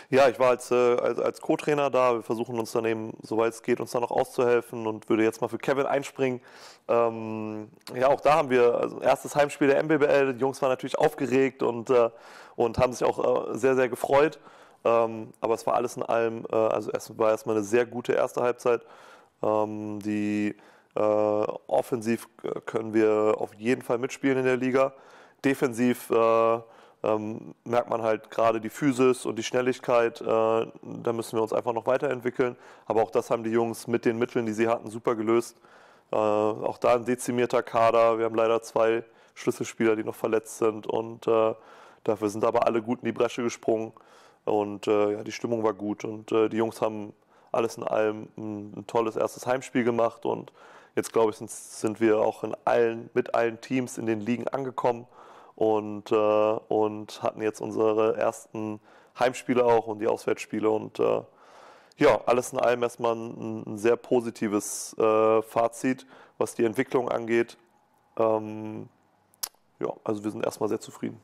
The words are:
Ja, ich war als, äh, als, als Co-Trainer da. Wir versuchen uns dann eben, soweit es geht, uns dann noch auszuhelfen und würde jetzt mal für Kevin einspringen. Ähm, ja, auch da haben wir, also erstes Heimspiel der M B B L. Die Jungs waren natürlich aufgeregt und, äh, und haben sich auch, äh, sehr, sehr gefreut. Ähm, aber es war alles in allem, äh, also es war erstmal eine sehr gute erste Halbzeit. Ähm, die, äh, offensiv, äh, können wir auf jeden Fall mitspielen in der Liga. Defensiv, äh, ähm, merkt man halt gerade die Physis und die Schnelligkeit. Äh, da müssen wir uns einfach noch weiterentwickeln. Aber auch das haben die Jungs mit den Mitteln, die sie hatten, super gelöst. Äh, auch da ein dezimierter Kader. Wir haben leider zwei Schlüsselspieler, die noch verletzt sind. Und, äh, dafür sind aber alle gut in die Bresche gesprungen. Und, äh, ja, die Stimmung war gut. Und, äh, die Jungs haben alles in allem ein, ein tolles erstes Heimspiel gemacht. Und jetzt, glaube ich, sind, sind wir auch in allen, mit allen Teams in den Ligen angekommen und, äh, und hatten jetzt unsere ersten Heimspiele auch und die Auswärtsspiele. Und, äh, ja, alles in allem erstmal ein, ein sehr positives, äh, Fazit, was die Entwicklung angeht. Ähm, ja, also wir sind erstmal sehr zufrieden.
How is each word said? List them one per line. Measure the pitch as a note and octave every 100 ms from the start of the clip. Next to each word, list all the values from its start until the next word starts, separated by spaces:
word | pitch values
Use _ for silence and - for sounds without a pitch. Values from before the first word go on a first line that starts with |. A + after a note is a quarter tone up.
| -
Ja, | C3 C#3
ich | A#2
war | B2+
als, | B2 -
äh, |
als, | B2 B2 A#2+ A#2+ A#2+
als | A#2+ -
Co-Trainer | - D#3 - D3 C#3
da. | B2+ B2+
Wir | A#2
versuchen | G#2+ A2+ A#2 A#2+
uns | A2
dann | A#2+
eben, | A2+ A2 A2 -
soweit | - A2 A2+
es | -
geht, | - A#2+
uns | A#2+
dann | B2
noch | A#2
auszuhelfen | - C3 - A#2+ A#2+ - A#2+ A2
und | G#2+ -
würde | A2
jetzt | A2 -
mal | A#2
für | A2+
Kevin | - C3+ C3
einspringen. | C3+ C#3 - C3+ B2 - - - - -
Ähm, | A#2 A#2 A2+ A2 A2 G#2+ G#2+ G#2+ - -
ja, | B2+ C3
auch | C3
da | C#3
haben | D#3 C#3+
wir, | B2 A#2+ -
also | B2 -
erstes | A#2+ C3+ C3+
Heimspiel | D3 C#3+ - C#3+
der | C#3
M | D#3
B | D#3
B |
L. | D3 C#3+ C3+
Die | A#2+
Jungs | C3+ C3
waren | C3+
natürlich | B2+ C#3 -
aufgeregt | D3+ - B2+ C3 C3+ -
und, | B2 A#2 A2+
äh, | B2 A#2 - - - -
und | - A#2 A2+
haben | B2+
sich | A#2 B2
auch, | - B2 B2+ -
äh, | A2
sehr, | C3 C3
sehr | B2+
gefreut. | A#2+ - C#3 D#3 - - - - _
Ähm, | - A#2 A2+ A2 G#2+ -
aber | A2
es | A2+ -
war |
alles | A2+ A#2+ -
in |
allem, | - A#2 A#2 A2+ -
äh, |
also | A2+ A2 - G#2
es | - - A2
war | A2
erstmal | A2 A#2+ A2
eine |
sehr | G2+ A#2+ A#2
gute | A#2 A#2+
erste | - B2+ C3+
Halbzeit. | B2 A#2 B2 A#2 - - - - _ _
Ähm, | G#2+ G#2+ G#2+ G#2+ G#2+ G#2
die, | G#2 G#2 G#2 G#2 G#2 - - - _
äh, | -
offensiv, | G#2+ G#2+ G#2+ G#2 G#2+ - - - - B2 A2 A2+ - _
äh, | - - -
können | A#2 A2+
wir | A2 G#2+ G#2+ G#2+ -
auf | A2
jeden | G2 A2 B2
Fall | - A#2+
mitspielen | C3 - C#3 C3
in |
der | B2+ B2+
Liga. | B2+ C3 C3+ - - - - _
Defensiv, | C3+ C3+ C#3 A2+ B2 B2 -
äh, | A2+ A2+ A2+ A2+ A#2 A#2 - - _
ähm, | A2 G#2+ G#2+ A2+ - -
merkt | A#2 A#2+ A#2+
man | A#2
halt | A2+ G#2+ -
gerade | - A2+ A2+
die | A2
Physis | - D3 B2 C3 B2
und | - A2+
die |
Schnelligkeit. | A2 B2+ B2+ B2 - A#2+ A#2 -
Äh, |
da | A2 A2+ A2 A2+ A#2 - A2+ A2+ A2
müssen | A#2 A2 A2+
wir |
uns | A2
einfach | - B2
noch | A#2 A#2+
weiterentwickeln. | C3 D3 B2+ A#2+ - B2 B2 - -
Aber | - A2
auch | G#2+
das | B2 -
haben | A#2+
die | A2+
Jungs | A2+ A#2 A2 -
mit | A#2
den | B2 A2+
Mitteln, | A#2 C3
die | A2+
sie | G#2+ A2+
hatten, | A#2 G#2+
super | A2+ B2+
gelöst. | A2+ A2 A#2 - - - - - _ _
Äh, | A2
auch | G#2+ G#2 G#2+ A#2 - -
da | A#2 B2
ein | A2+
dezimierter | B2 - B2 A#2+ A#2+
Kader. | - A#2 A2+ A#2 A#2 A2
Wir | A2+
haben |
leider | A2+ A2+ A#2
zwei | - A#2 A2+ A2+ - _ _
Schlüsselspieler, | - - - B2 - A2+ G#2+
die |
noch | A2
verletzt | - A2+ A2 - -
sind. | A2+ G#2+ G#2
Und, | A2+ A2+ A#2 -
äh, | A2+ A2 A2 - - - _
dafür | - G#2+ G#2+
sind | G#2+
aber | A#2 A2+ A#2+
alle | A#2
gut | A2 B2
in | A#2
die |
Bresche | A2 A#2 -
gesprungen. | A#2+ - - A2+ A2 - _ - - _
Und, | - G#2+ G#2 G2+ -
äh, | G#2 G#2
ja, | G#2
die | A2
Stimmung | - A#2 A#2
war | A2
gut. | F#2+ G#2 G2+
Und, | A2+ G#2+ G#2+
äh, | A2+ A2
die | A2
Jungs | A2+ -
haben | A2 G#2+ G#2 - _ _ _
alles | - A#2 -
in |
allem | A#2 A2 G#2+ G#2+ A2 -
ein, | G#2+ G#2 G#2 G#2
ein | G#2
tolles | A#2+ A2+ G#2+
erstes | A2 - -
Heimspiel | C3 - C3
gemacht. | A#2+ A#2 A2+ - -
Und | A2+ - - - - -
jetzt, | - -
glaube | A2+ A2+
ich, | -
sind, | A2
sind | - - - A2+ G#2
wir | A2+ G#2+
auch | A2 -
in | A2 - -
allen, | A#2+ A#2 A#2 A#2+
mit | B2 A#2+
allen | A#2 A#2 A2+
Teams | - C3 B2 -
in |
den | A2+ A2
Ligen | G#2 A#2 -
angekommen | C3+ C3 A#2+ B2+ A#2+ A#2+ - - - -
und, | - A2 G#2+ G#2+ G#2 -
äh, |
und | A2 G#2+ G#2+ G#2+ A2 - A2 G#2+ G#2+ G#2+ -
hatten | A#2 A2
jetzt | A2 -
unsere | A2+ G#2 A2 G#2+ A2 A#2
ersten | A2+ - - A2 G#2+ G#2+ _ - _ -
Heimspiele | B2+ B2+ - B2
auch | A#2+ A#2 A2
und | G#2+
die | A2+
Auswärtsspiele. | A2 - G#2+ - G#2+ G#2+
Und, | A2 G#2+ -
äh, | A#2 A2 - _ - - - - _ -
ja, | D3 G#2+ -
alles | B2 B2
in | B2+
allem | A#2 B2
erstmal | A#2+ - A#2
ein, | A2+ A#2 A#2 A2+ A2 A2+
ein | A2
sehr | A2+ A#2
positives, | - B2 A#2 - A2 G#2 - - - -
äh, | A2 A2 A2 A2+
Fazit, | A2 A#2 A#2 - C3+ C3 - - - -
was | A2+
die | -
Entwicklung | A2+ G#2+ A#2+ C3+ B2
angeht. | B2 A2+ A#2 A#2 - _ _ _ _ _ -
Ähm, | A2+ A2 G#2+ G#2+ G#2+ G#2+ A2 _ _ _ _ _ - _ _ -
ja, | A#1+ -
also | - G#2
wir | G#2+
sind | A2
erstmal | A#2 - G#2+
sehr | A2
zufrieden. | - - A#2 A2